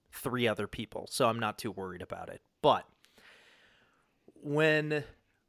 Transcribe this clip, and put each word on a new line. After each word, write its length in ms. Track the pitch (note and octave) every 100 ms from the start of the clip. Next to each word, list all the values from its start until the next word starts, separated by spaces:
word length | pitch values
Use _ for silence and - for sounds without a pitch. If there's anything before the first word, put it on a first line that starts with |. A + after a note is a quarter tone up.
| _
three 360 | - C3 B2 A#2
other 180 | G#2+ G#2
people, 400 | - G#2+ - -
so 180 | - B2
I'm 100 | A#2
not 180 | A2 G#2+
too 120 | A2
worried 320 | F#2+ F#2 F2+
about 260 | F2+ F2+ F2
it. 120 | - _ _
But 240 | D3+ G2+ - _ _ _ - - _ _ _ _ _ _ _ _ - -
when 640 | D3 D3 D#3 D3+ D3+ D3+ - _ _ _